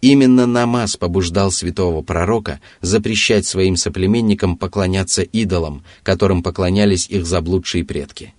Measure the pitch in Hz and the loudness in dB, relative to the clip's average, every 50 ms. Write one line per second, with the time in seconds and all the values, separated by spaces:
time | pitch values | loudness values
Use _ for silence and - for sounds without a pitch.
0 | - 131 139 139 135 127 127 127 123 123 120 120 120 120 120 123 117 107 - - | 6 6 6 6 6 6 6 6 4 4 2 0 0 0 0 -2 -2 -2 -4 -4
1 | - 90 87 98 92 85 85 101 98 98 92 - - 87 85 - 95 90 82 78 | -4 -2 0 0 -2 0 0 0 0 0 0 -2 -4 -6 -4 -2 -2 -2 -2 -4
2 | 76 - 85 82 85 90 113 113 104 - 73 69 _ - - _ - - - 110 | -4 -4 -2 -2 0 0 0 -2 -2 -6 -10 -12 _ -20 -20 _ -4 0 0 0
3 | 104 107 113 104 - - 117 104 98 - - 95 95 95 92 87 - 104 - 95 | 0 0 -2 0 0 2 2 2 0 0 -2 0 0 0 0 0 -2 -4 -4 -2
4 | 92 95 104 120 117 110 104 101 - 92 87 - - 90 - 101 98 92 92 98 | 0 2 2 2 2 2 0 2 0 -2 -2 -2 -6 -6 -2 -2 -2 0 0 -2
5 | 95 92 - - 92 - - 110 113 98 95 90 82 78 73 71 - - - - | -2 -2 -2 -4 -4 -2 -2 -2 -2 0 -2 -2 -2 -4 -8 -12 -16 -20 -20 -12
6 | _ - 95 90 104 98 95 90 85 92 87 - 95 90 92 101 104 104 98 87 | _ -2 0 2 2 2 2 2 0 -2 -4 -2 -2 0 2 2 2 2 2 0
7 | - - - 101 87 82 90 90 78 82 90 95 85 - - 90 85 - - 76 | -2 -4 -4 -4 -2 -2 -2 -2 -2 0 -2 -2 -2 -2 -4 -4 -4 -4 -6 -8
8 | 69 69 - - - - _ | -8 -10 -14 -20 -20 -20 _